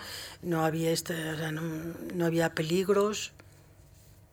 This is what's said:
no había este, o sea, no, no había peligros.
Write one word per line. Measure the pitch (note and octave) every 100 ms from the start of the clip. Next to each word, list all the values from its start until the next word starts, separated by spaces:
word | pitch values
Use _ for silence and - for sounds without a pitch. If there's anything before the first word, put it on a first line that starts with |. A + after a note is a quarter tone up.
| - - - -
no | F3 E3
había | D#3+ D#3+ E3
este, | D#3+ - E3 D#3
o | D#3
sea, | D#3+
no, | D#3
no | E3 D#3+ E3 E3+ - F3+
había | E3+ E3 E3
peligros. | - D#3+ F3+ F#3+ G3+ G#3 G#3 - - - - - - - - - - -